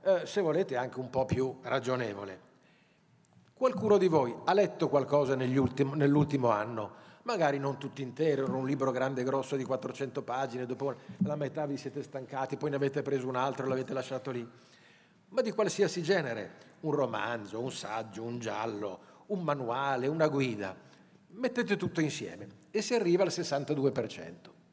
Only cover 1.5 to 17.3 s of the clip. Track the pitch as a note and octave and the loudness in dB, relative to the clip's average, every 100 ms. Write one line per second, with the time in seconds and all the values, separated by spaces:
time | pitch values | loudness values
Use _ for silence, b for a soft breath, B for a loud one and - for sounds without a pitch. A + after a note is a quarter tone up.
1.5 | C3 B2 C3 A#2+ B2+ A2+ G2+ G2 F#2 - | -4 -2 -2 0 0 -2 -4 -10 -12 -18
2.5 | _ b b b b b _ _ _ _ | _ b b b b b _ _ _ _
3.5 | _ B3+ F#3 G#3+ G3+ F3+ D#3+ B2 A2+ - | _ 0 2 6 6 8 6 4 0 2
4.5 | G3 F#3+ - D3+ C#3 B2+ C#3+ C3+ C3+ B2+ | 4 4 2 4 4 4 4 4 2 4
5.5 | C3+ B2+ - C3+ D3 C#3+ D3 D3 C#3 A#2+ | 4 4 2 0 4 4 6 4 4 4
6.5 | G#2+ A2 A2+ G2+ - - - - A3 D3+ | 2 0 -6 -8 -10 -20 -12 -4 2 2
7.5 | C#3 C#3 C#3 C#3+ - C3 B2 D#3+ C#3 C3+ | 2 -2 -4 -8 -8 -10 0 2 2 0
8.5 | B2+ C3 C#3 C3+ B2 C3 C3 B2+ C3+ - | -2 -2 0 0 0 0 0 0 0 -2
9.5 | C#3 B2+ C3 B2+ - C3+ C#3 A#2+ B2 C3+ | -4 -2 -4 -4 -6 -6 -6 -4 -4 -2
10.5 | A#2+ B2 B2 C#3 B2 B B D3+ D3 C#3 | -4 -6 -4 -4 -4 B B -2 0 -4
11.5 | D#3 D3 C#3 C#3 D3 D3+ C3+ B2+ C3+ C3+ | -4 -4 -4 -6 -10 -10 -10 -8 -6 -4
12.5 | C3+ D3+ C#3 C3+ D3 C#3 C#3 B2+ B2+ C3+ | -4 -2 0 0 0 -2 -2 0 -2 -2
13.5 | C3+ C3 C3 B2+ C3+ B2 C3 C3 B2 A#2 | -2 -2 -2 -2 -6 -4 -6 -6 -8 -8
14.5 | B B B B B B B _ - A3+ | B B B B B B B _ 0 0
15.5 | - G3+ - F#3+ F3 D#3+ F#3+ C#3 A2+ F2+ | 2 0 4 2 2 2 2 2 -4 -8
16.5 | - - - D#3+ C#3+ B2+ G#2+ G#2+ | -14 -20 -8 -2 0 0 0 -2